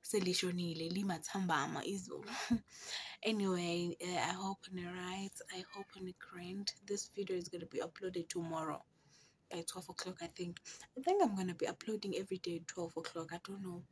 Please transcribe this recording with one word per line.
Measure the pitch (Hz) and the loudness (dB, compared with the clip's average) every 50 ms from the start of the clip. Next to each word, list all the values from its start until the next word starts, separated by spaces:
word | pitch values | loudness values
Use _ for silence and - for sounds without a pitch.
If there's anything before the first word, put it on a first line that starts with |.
| _ | _
selishonile, | - - 208 185 180 180 - - 180 175 180 175 170 165 160 160 165 | 4 4 6 6 6 4 4 4 4 2 2 2 0 0 0 0 0
limathambama | 175 190 202 196 180 160 151 - - 196 190 180 165 147 135 147 - 147 - | 2 2 2 2 0 0 -2 -2 0 0 4 4 6 4 4 2 0 -2 -2
izulu. | - 202 196 185 - - - - 214 240 - - - | -2 -2 -4 -4 -6 -8 -8 -6 -6 -4 -4 2 2
<laughs> | 240 226 - - - - - - - - - - - - - | 2 2 2 -4 -16 -14 -10 -6 -6 -6 -6 -6 -10 -4 0
Anyway, | - 220 214 202 190 185 175 175 170 170 175 175 175 - - - | 0 2 4 6 6 6 4 4 4 4 4 4 2 0 0 -2
uh, | 180 180 170 | -2 2 2
I | 120 156 180 | 4 2 2
hope | 185 190 196 196 - - - | 2 0 -2 -2 -2 -6 -8
on | 190 185 175 | -6 -4 -4
a | 175 | -4
right, | 180 185 180 180 185 190 196 196 - - - - - | -4 -4 -4 -4 -4 -4 -4 -6 -6 -10 -12 -8 -8
I | 185 185 - - | -8 -8 -8 -8
hope | 202 196 - - | -12 -12 -10 -10
on | 190 190 185 | -8 -8 -8
a | 180 _ | -8 _
grand. | - - - 180 175 175 185 202 202 - - - - | -14 -14 -12 -10 -8 -6 -4 -2 -2 -2 -4 -4 -4
This | 196 202 208 - - - | -2 -2 -2 -2 -4 -2
video | - 202 190 190 180 | -4 0 2 2 0
is | 175 170 | 0 -2
gonna | - 175 175 | -6 -6 -6
be | - - - | -4 -2 -2
uploaded | - 165 - - 196 185 185 180 170 - | -2 -2 -4 -4 -4 -2 -2 -2 -2 -2
tomorrow | - 180 170 165 160 160 160 156 151 - - _ _ _ _ - - - - - _ _ _ _ | 0 -2 0 0 0 0 0 0 0 -2 -4 _ _ _ _ -20 -20 -20 -20 -20 _ _ _ _
by | - - 165 | -4 -4 -4
twelve | - - 185 180 - | -2 -4 -6 -8 -8
o'clock, | 180 - - 277 285 - | -6 -6 -4 -6 -4 -4
I | 339 339 | -6 -8
think. | - - 180 175 175 - _ - - - - - _ - | -4 -4 -4 -4 -4 -6 _ -14 -14 -14 -14 -12 _ 0
I | |
think | 269 330 370 415 381 | 4 4 8 8 8
I'm | 254 202 | 6 6
gonna | 190 185 180 175 | 4 2 0 2
be | 156 156 151 | 2 0 0
uploading | 170 - - - 220 214 - 202 185 - | 0 -2 -2 -2 -2 0 0 0 0 0
every | 196 196 190 180 | 0 0 -2 -4
day | - 180 170 165 | -2 -2 -4 -4
at | 165 - | -4 -6
twelve | - - 175 165 165 160 | -4 -4 -4 -2 -2 -4
o'clock. | 160 - - 165 165 160 | -6 -4 -4 -4 -6 -4
I | 165 170 _ | -6 -8 _
don't | - 196 196 196 | -8 -8 -6 -4
know. | 185 175 180 180 - | -6 -6 -6 -8 -12